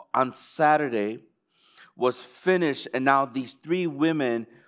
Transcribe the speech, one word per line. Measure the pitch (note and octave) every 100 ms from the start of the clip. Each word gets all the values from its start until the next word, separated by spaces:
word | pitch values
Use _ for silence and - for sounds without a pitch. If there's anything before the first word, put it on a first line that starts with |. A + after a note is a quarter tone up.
| -
on | B2 C3
Saturday, | - - - D3+ D3+ C#3+ A2+ G#2 A#2 - _ _ _ _ _ - -
was | B2 B2
finished, | - - F3+ F#3 E3 C3 -
and | B2+
now | C3 C#3
these | C#3 B2+ B2
three | - D3+ F3+ F3
women | C#3 D#3+ D#3 B2+ A#2 A2+ -